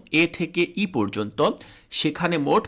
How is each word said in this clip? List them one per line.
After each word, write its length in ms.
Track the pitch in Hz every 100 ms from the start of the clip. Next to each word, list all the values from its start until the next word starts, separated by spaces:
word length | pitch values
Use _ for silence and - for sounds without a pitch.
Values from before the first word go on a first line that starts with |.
| -
এ 160 | 151 170
থেকে 340 | - 165 170 175 190
ই 100 | 202
পর্যন্ত। 540 | 123 101 101 104 - 170 - - - _
সেখানে 460 | - 156 151 175 165
মোট 300 | 143 190